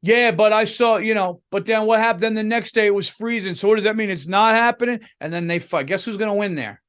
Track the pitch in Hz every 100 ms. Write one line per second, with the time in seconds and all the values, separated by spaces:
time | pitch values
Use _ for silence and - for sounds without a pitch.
0 | 165 233 240 185 214 214 220 - 240 220
1 | 214 220 185 170 _ 196 196 220 214 226
2 | 226 202 220 220 214 233 226 - 214 202
3 | 185 - 226 233 190 175 196 220 208 214
4 | 214 185 143 190 220 220 233 240 240 233
5 | 226 _ 156 170 170 170 170 170 139 190
6 | - 202 214 202 208 165 113 -